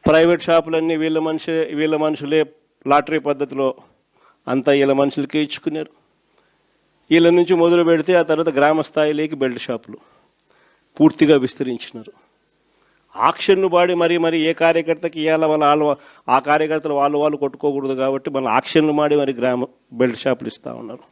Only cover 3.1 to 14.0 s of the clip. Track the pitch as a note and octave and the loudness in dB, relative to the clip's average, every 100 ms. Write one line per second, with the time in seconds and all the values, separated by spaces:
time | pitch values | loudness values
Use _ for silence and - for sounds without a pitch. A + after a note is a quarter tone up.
3.1 | D#3 C#3+ C#3 C#3 C3+ C3+ - _ _ _ | -4 -4 -4 -6 -2 -4 -4 _ _ _
4.1 | _ _ _ - C3 C#3 C#3+ C#3 C3+ C#3 | _ _ _ -6 -2 2 2 2 2 0
5.1 | D3+ C#3 D#3 D3 - - D#3 D3+ _ _ | -2 -6 -4 -4 -6 -8 -8 -12 _ _
6.1 | _ _ _ _ _ _ _ _ _ _ | _ _ _ _ _ _ _ _ _ _
7.1 | D#3+ E3+ F3 F3 F3+ E3+ F3 E3 E3 D#3 | 4 6 4 2 2 4 2 2 0 2
8.1 | F3+ D#3+ D#3 E3 C#3 D3 D#3 D3 D#3+ D3+ | 0 2 0 0 2 2 2 -2 -2 -2
9.1 | D3 D#3 D3+ C3 A#2+ - A#2 - A2 _ | -2 -6 -4 -4 -4 -8 -10 -10 -20 _
10.1 | _ _ _ _ _ _ _ _ - D#3 | _ _ _ _ _ _ _ _ 2 2
11.1 | - D3+ C#3+ B2+ - B2+ A#2+ - A#2+ G#2+ | 4 4 4 2 -6 -8 -8 -12 -18 -20
12.1 | _ _ _ _ _ _ _ _ _ _ | _ _ _ _ _ _ _ _ _ _
13.1 | - B2 - - F#3+ F#3+ F3 F3+ F3 | -2 -2 0 0 2 4 2 2 2